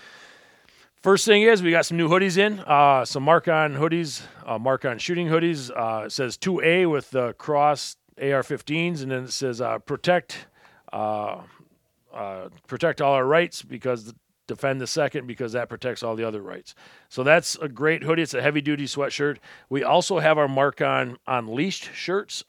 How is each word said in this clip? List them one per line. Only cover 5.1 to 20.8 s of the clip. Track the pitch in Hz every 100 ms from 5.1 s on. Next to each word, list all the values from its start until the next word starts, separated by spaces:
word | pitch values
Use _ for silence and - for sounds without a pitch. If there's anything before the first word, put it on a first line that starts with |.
| 175 170
hoodies. | 160 170 151 123
Uh, | 123 113 110 107
it |
says | - 127 -
two | 190 170
A | 160 180 175
with | 147 -
the | 131 120
cross | - - 147 147 143 - - _ -
A | 139
R | 139
fifteens, | 120 139 - 156 175 165
and | 131
then | 131
it | 127
says, | - 135 117
uh, | 117 110
"Protect, | - 139 - 180 - - - _ _ _ -
uh, | 107 107 107 104 95 - - _ _ _ _ _
uh, | 123 101 95 92 - -
protect | 127 165 139
all | 139
our | 135 127
rights | 160 170 -
because | - 123 127 120 110 - _ _ -
defend | 113 139 135
the | 123
second, | 160 143 151 123
because | 110 120
that | 120 117
protects | 113 127 110
all | 117 110
the |
other | 113 107
rights." | 95 - - - - - _
So | -
that's | 131 170 - -
a | 156
great | 123 151 160
hoodie. | 139 165
It's | 156
a | 127
heavy-duty | 139 151 143 147 135
sweatshirt. | 139 139 - 147 127 - - -
We | 139
also | 123 165 170 180
have | 156 156
our | 143
Mark | 135 139 -